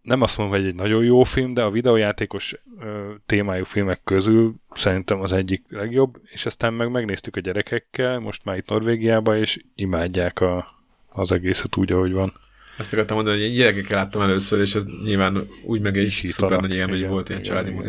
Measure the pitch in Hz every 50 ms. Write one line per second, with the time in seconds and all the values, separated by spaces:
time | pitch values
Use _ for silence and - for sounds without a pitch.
0 | - 117 127 135 117 - - - 104 98 101 98 95 95 87 90 95 104 110 113
1 | 117 120 123 123 127 - - 135 131 127 123 123 113 104 101 117 120 127 117 110
2 | 104 104 104 - 110 - - 95 - - - - _ 269 240 190 120 107 104 104
3 | 101 101 107 104 _ - 110 101 101 101 92 92 95 - - 104 101 95 90 -
4 | - - 98 98 95 110 110 113 117 113 113 - _ _ - - - 101 92 95
5 | 92 - 104 95 95 90 92 95 95 92 95 - _ - - 101 101 117 120 131
6 | 135 127 120 - _ - - - - 117 - - 120 113 113 117 117 120 123 123
7 | 113 104 95 - - 110 - 98 87 92 90 104 - - 120 117 _ _ - -
8 | 127 123 127 123 110 104 - - - 104 95 95 - - 107 110 110 117 117 113
9 | 113 113 113 110 110 110 107 107 110 - - - - _ _ - 101 95 87 82
10 | 85 90 90 90 87 87 - - 95 90 90 90 - - _ _ _ _ _ _
11 | _ _ - 98 98 90 90 87 92 92 87 - - 98 - 95 95 92 90 92
12 | 92 92 92 95 95 95 - - _ _ _ _ - - - - 110 - 107 107
13 | 107 104 107 110 110 107 104 104 104 113 120 123 123 110 98 98 98 - 104 98
14 | 98 98 - 104 101 98 95 98 98 - 107 101 101 98 - 107 98 101 - -
15 | 104 107 101 98 95 92 98 98 - - - - - - 113 110 101 101 98 98
16 | 101 101 - - - 87 - - 104 92 92 92 95 95 92 92 92 95 95 95
17 | 95 95 95 95 95 - 95 95 98 98 95 92 95 95 95 92 95